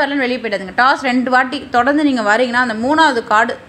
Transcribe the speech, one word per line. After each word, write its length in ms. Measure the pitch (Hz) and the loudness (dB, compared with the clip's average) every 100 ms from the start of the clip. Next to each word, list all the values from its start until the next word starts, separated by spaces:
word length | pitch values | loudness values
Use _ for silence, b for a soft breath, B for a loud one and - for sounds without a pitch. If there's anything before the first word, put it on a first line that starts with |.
வரலன்னு 140 | 285 285 | 0 -2
வெளியே 220 | 247 247 | -2 -4
போயிடாதீங்க. 340 | 220 196 190 185 | -4 -6 -4 0
toss 240 | 254 302 | 2 2
ரெண்டு 300 | 269 247 254 | 0 0 2
வாட்டி 380 | 254 254 277 - | 0 0 -4 -4
தொடர்ந்து 340 | 240 247 294 | 0 2 2
நீங்க 340 | 294 254 208 220 | 2 0 0 2
வரீங்கன்னா 300 | 254 240 247 | 2 0 -2
அந்த 60 | |
மூணாவது 500 | 214 247 311 320 240 | -2 0 2 2 0
card 340 | 226 214 233 - | 0 0 0 -4